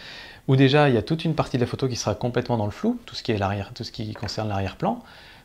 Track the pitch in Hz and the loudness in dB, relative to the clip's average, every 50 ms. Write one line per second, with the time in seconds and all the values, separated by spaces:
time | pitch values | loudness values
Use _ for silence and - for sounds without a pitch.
0 | - - - - - - - - - - 135 131 139 131 143 151 147 143 120 107 | -16 -18 -18 -18 -18 -18 -20 -6 0 4 6 8 8 8 8 6 6 6 4 4
1 | 104 - 160 160 - 165 151 147 131 - - 123 120 117 - - 135 127 113 - | 2 0 -2 0 0 0 0 0 0 0 0 0 0 0 0 -2 -2 -2 -2 -2
2 | - 107 101 - - 123 120 127 123 - 123 110 104 104 - - - 226 247 240 | -2 -2 -2 0 -2 -2 -2 -2 0 0 0 0 0 -2 -4 -2 0 0 -2 -2
3 | - - - - - - 110 101 98 95 104 101 98 - - - 113 - - 117 | -6 -12 -12 -6 -2 -2 0 0 0 0 -2 -2 -6 -8 -10 -12 -12 -10 -10 -8
4 | 107 107 107 - 107 98 - 110 107 107 98 98 98 92 - - - 208 240 240 | -8 -8 -8 -8 -8 -8 -6 -4 -4 -2 -2 -2 -2 -4 -4 -4 -4 -4 -4 -4
5 | - - - - - - - - | -8 -16 -20 -20 -20 -20 -20 -20